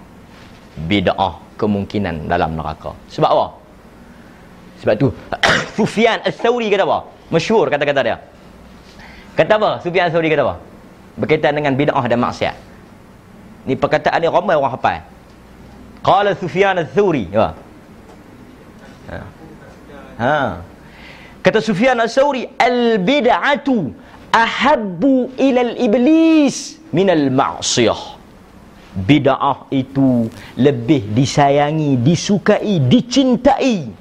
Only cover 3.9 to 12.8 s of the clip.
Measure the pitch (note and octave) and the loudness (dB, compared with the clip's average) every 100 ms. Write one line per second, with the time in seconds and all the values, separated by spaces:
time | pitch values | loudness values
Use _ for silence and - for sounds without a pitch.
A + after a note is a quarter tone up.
3.9 | - - - - - - - - - A#2+ | -20 -20 -20 -20 -20 -20 -20 -20 -6 -2
4.9 | G#2+ C3+ - - - - - - - G#3+ | 0 0 -2 -10 -2 0 0 -4 -4 -2
5.9 | G3 A3+ F#3 F#3+ - A#3 A#3+ A3 G3 D#3+ | 0 0 0 -4 -2 -2 0 0 0 0
6.9 | G#2 - - - E3 D#3+ A3 C#3 C#3+ C#3+ | -2 -4 -20 -4 -2 2 2 2 0 0
7.9 | C3+ A#2 F#2 - - - - - - - | 0 -2 -4 -10 -20 -20 -20 -20 -20 -20
8.9 | - - - - - D#3+ G#3+ G3 A#2+ E3+ | -20 -20 -20 -8 -2 2 2 2 -2 -2
9.9 | E3+ F3 E3+ D#3+ D3+ A2+ F2 - - - | 0 0 0 0 0 0 -4 -14 -20 -20
10.9 | - - - A2 D#3 D#3 D3 D3 C3 D3 | -20 -20 -8 -2 0 0 0 -2 0 0
11.9 | C#3 B2 A#2+ G2+ G#2+ G2 - - - | 0 0 0 -2 -4 -6 -6 -20 -20